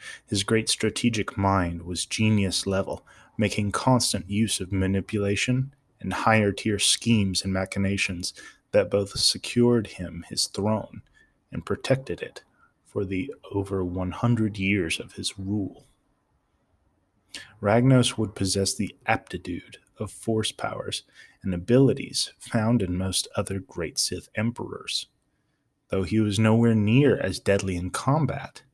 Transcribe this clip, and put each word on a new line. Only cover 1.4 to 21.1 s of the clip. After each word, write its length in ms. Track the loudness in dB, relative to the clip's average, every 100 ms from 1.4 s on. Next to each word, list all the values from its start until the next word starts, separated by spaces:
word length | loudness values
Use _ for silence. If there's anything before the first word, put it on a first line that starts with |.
| 2 2 0 -4
was 240 | -8 -8 -6
genius 600 | 0 2 4 2 -2 -2
level, 400 | -2 -2 -6 -12 -20 -12 -2
making 360 | -2 0 -2
constant 560 | 0 2 4 2 -2 -2
use 320 | 0 0 -2
of 120 | -2
manipulation 1000 | 0 2 0 0 -2 0 0 0 0 -2 -8 _ _
and 120 | -6
higher 400 | 0 4 4 4
tier 260 | 2 -2 0
schemes 640 | 0 0 2 2 2 0
and 100 | -2
machinations 800 | -2 -2 -2 0 0 -2 -4 -8 -10 -18 -20 _
that 200 | 2 4
both 280 | 2 0 0
secured 680 | -2 -2 -2 4 4 4 0
him 380 | -8 -10 -10 -8
his 180 | -4 -4
throne 560 | -2 0 0 -4 -14 -20 _ _ _ _
and 160 | -10 -6
protected 560 | -4 0 0 -2 -8
it 200 | -10 -14 _ _ _ _ _
for 180 | -6
the 280 | -4 -4 -6 -10 -8
over 340 | -6 -4 -4
one 260 | -4 -4 -6
hundred 480 | -2 0 2 0 -2
years 420 | 0 0 0 -4
of 120 | -8
his 260 | -10 -10 -6
rule. 480 | -4 -4 -4 -10 _ _ _ _ _ _ _ _ _ _ _ _ _ _ _ -18 -18 -2
Ragnos 560 | 4 4 6 6 4 0
would 180 | -2
possess 400 | -2 -2 0 0
the 200 | -2 -6 -4 -2
aptitude 720 | -2 -2 -10 -8 -10 -10 -20 _ -10
of 140 | -10
force 400 | -8 -4 -2 -2
powers 500 | -4 -6 -6 -8 -8 -10